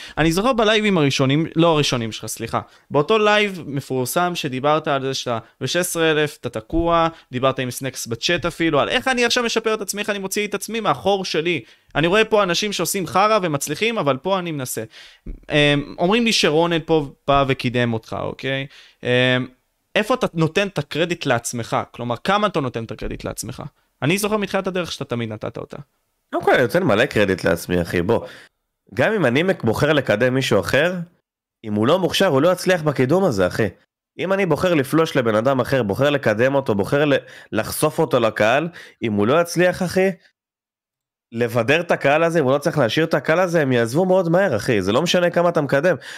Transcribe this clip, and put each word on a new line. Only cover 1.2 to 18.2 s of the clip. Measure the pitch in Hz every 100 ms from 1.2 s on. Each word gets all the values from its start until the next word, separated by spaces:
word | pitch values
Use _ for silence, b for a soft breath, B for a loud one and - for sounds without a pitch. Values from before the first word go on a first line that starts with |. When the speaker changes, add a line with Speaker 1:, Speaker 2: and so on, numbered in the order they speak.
| 131 147 165 160
Speaker 1:
לא | 170
הראשונים | 151 143 127 113
שלך, | - 107
סליחה, | - 113 117 - b b
באותו | 139 147 220
לייב | 208 214 208 185 170
מפורסם | 135 - 131 123 175 180
שדיברת | 170 147 127 143 156 156
על | 139
זה | 135
שאתה | 135 127 113 B B
ושש | 127 175
עשרה | 180 170 160
אלף, | 151 147 -
אתה | 120
תקוע, | 113 - 165 170 170 165 160 B
דיברת | 120 131 127
עם | 127
סנקס | - 135 - 117
בצ'אט | 113 - 175
אפילו, | 170 - 165 143
על | 113
איך | 247 262
אני | 247
עכשיו | 240 247
משפר | 233 226 220
את | 220
עצמי, | 202 196
איך | 208
אני | 202
מוציא | 190 208 208
את |
עצמי | 196 - 220
מהחור | 196 131 190 202
שלי. | 180 165 170 156 - b b
אני | 139 165
רואה | 214
פה | 220 214
אנשים | 190 170 208
שעושים | 190 160 202 160
חרא | 180 214 220
ומצליחים, | 180 143 - 147 226 220
אבל | 143 131
פה | 185 190
אני | 175
מנסה. | 147 127 - 110 B B B - - -
אמ, | 151 147 143 - -
אומרים | 175 233
לי | 226
שרונן | 202 185 151 170 165
פה | 160 160 139 - -
בא | 139 135
וקידם | 131 127 120 120
אותך, | 110 - 95